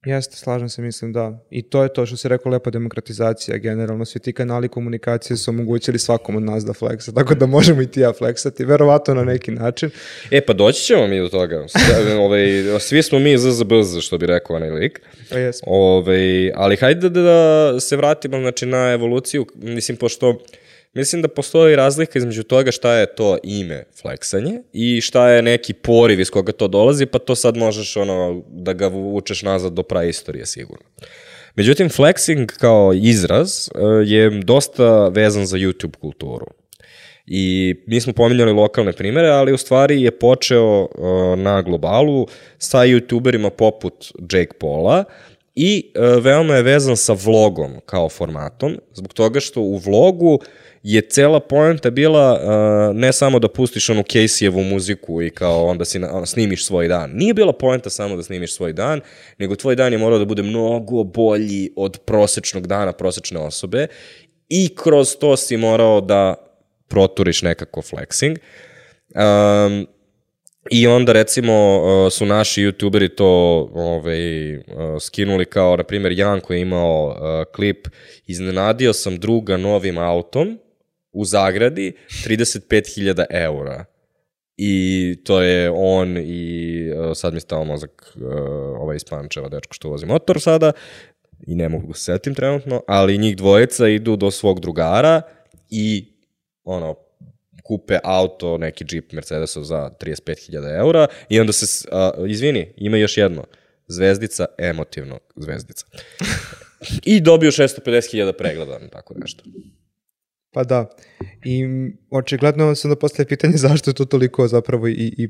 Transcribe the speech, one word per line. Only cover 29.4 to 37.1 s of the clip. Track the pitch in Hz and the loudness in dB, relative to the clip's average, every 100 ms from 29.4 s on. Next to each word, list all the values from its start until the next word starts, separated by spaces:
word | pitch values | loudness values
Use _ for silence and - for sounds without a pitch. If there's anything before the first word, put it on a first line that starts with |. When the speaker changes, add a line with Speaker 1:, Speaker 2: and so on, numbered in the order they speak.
Speaker 2:
nazad | 101 95 92 | -4 -2 -4
do | 85 | -6
praistorije, | 90 92 85 80 - 69 - | -4 -2 -4 -6 -10 -12 -12
sigurno. | - - 50 _ _ - - - - - - | -14 -14 -20 _ _ -20 -20 -20 -20 -14 0
Međutim, | 104 147 180 | 2 4 2
flexing | - 147 185 - 151 117 | 4 4 4 0 -2 -2
kao | - 120 110 98 95 | 0 4 6 6 4
izraz, | 110 113 87 95 180 - - | 4 4 2 0 0 -4 -10
e, | - 104 110 107 | -4 2 2 4
je | 107 110 | 4 4
dosta | 104 92 131 139 - 120 110 101 | 2 2 2 2 2 4 6 4
vezan | 92 107 104 95 | 4 2 2 -2
za | 95 | -2
YouTube | 95 90 82 - | -2 -4 -8 -12
kulturu. | 76 69 69 60 - _ _ _ _ - - | -16 -14 -14 -12 -14 _ _ _ _ -20 -20